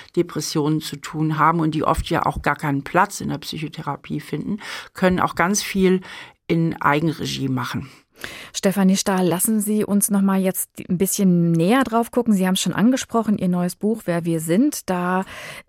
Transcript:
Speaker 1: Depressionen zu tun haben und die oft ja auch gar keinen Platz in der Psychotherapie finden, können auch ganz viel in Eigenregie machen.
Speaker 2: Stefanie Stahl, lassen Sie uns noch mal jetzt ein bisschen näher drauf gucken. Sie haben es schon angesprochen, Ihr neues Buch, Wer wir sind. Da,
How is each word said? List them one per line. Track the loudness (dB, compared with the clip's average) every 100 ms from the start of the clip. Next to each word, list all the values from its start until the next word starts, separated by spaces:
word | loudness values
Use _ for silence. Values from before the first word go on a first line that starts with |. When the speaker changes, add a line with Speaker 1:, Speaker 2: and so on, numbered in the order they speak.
| -6
Speaker 1:
Depressionen | -2 -2 -4 -4 -2 0 0
zu | -2 -10
tun | -8 -4 -2 2
haben | 2 2
und | 0
die | 0
oft | 0 0 0
ja | 0
auch | 0 -2
gar | -2 -2
keinen | -2 -4
Platz | -2 0 0 -2
in | -8
der | -8
Psychotherapie | -8 -10 -10 -10 -10 -10 -8 -10
finden, | -6 -8 -6 -8 -8 -14 -14
können | 0 2 2
auch | 0
ganz | 0 0 0
viel | -2 2 4 2 -2 -16 -18 -12 -2
in | 0 0 0
Eigenregie | 0 2 2 -2 -4 -4 -2
machen. | -2 -4 -6 -8 -14 _ -16 -14 -14 -14
Speaker 2:
Stefanie | -2 0 4 4 4
Stahl, | 2 2 2
lassen | 2 0 0
Sie | 0 0
uns | 2 2 2
noch | 2
mal | 4 2
jetzt | 2 -2 -6 -10 -4
ein | -2
bisschen | 0 2 4 4 4
näher | 4 4 4
drauf | 2 0 0
gucken. | 0 2
Sie | 2 2
haben |
es | 0
schon | 0
angesprochen, | 2 2 2 0 -2 0 0
Ihr | 0
neues | 0 -2 -2
Buch, | -2 -2 -2
Wer | -2
wir | 0 -2
sind. | 2 2 2 0 -2
Da, | -2 0 -2 -2 -10 -16 -18